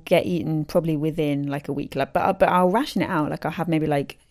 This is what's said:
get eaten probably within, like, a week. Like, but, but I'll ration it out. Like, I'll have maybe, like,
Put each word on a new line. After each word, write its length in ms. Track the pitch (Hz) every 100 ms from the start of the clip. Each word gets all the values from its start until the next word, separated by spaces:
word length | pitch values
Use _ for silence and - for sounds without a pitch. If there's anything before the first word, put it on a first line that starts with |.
| -
get 200 | 175 -
eaten 400 | 175 - 156 151
probably 320 | 185 165 151
within, 500 | 156 147 151 143 143
like, 200 | 139 -
a 60 |
week. 220 | 143 - 135
Like, 180 | 135
but, 260 | 175 180 185
but 100 | 175
I'll 200 | 180 180
ration 320 | 208 302 -
it 80 | -
out. 200 | 165 147
Like, 160 | - 151
I'll 60 |
have 160 | 165 170
maybe, 180 | 160 151
like, 320 | 147 135 - -